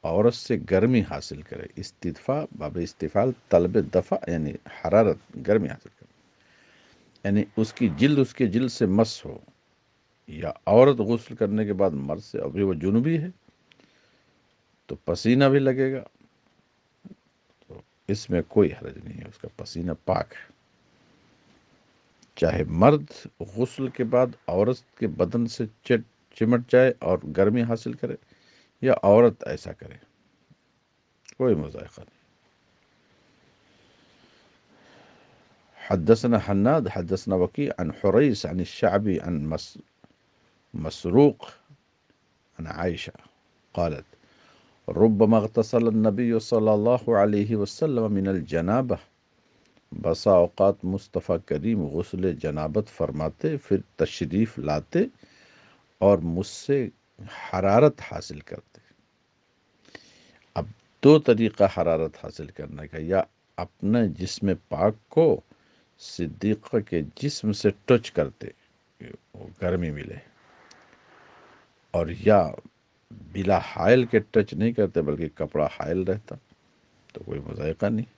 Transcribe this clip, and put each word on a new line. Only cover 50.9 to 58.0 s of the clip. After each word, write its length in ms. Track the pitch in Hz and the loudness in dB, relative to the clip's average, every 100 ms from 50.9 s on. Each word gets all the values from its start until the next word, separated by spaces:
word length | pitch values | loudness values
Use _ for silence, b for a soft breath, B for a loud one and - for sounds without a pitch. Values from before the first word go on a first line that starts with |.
| 98 - 90 - 85 - | -6 -6 -8 -4 -4 -2
کریم 360 | 76 92 107 | -4 -2 -2
غسل 540 | 73 76 - 92 92 76 | -2 -6 -6 -4 -4 -2
جنابت 520 | 80 73 78 76 104 | -6 -4 -4 -4 -6
فرماتے، 680 | - 78 71 78 - 160 147 | -6 -6 -4 -6 -4 -6 -6
پھر 200 | - 98 - - | -2 -2 -2 -4
تشریف 640 | 80 - 76 92 110 - | -4 -2 -4 0 -2 -2
لاتے 400 | 71 76 - 170 247 _ b b b b b b b _ | -4 -4 -2 -2 -2 _ b b b b b b b _
اور 200 | 98 98 | 4 4
مجھ 280 | 82 85 101 | 2 -4 -6
سے 420 | - - 139 120 _ _ _ | -10 -2 -2 -2 _ _ _
حرارت 800 | - - - 92 98 107 147 - | -18 -16 -8 -2 4 6 6 2